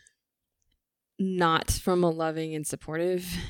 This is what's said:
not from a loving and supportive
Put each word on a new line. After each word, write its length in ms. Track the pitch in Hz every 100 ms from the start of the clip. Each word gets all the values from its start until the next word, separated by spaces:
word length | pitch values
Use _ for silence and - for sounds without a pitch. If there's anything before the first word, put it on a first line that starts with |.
| _ _ _ _ _ _ _ _ _ _ _ -
not 500 | 190 180 170 160 -
from 320 | - - 180
a 60 | 175
loving 460 | 160 160 156 160 156
and 100 | 151
supportive 640 | 143 - 160 180 180 180 175 -